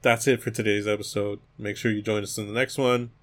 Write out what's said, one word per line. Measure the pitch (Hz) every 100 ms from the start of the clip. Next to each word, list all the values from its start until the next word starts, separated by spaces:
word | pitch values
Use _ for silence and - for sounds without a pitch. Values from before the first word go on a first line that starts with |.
that's | 127 113 -
it | 120
for | -
today's | 110 107 104 104
episode. | 104 104 - 101 104 _ -
Make | 107 101
sure | 120
you | 107
join | 104 107
us | 101 -
in | 104
the |
next | 107 131 -
one | 131 123 120 -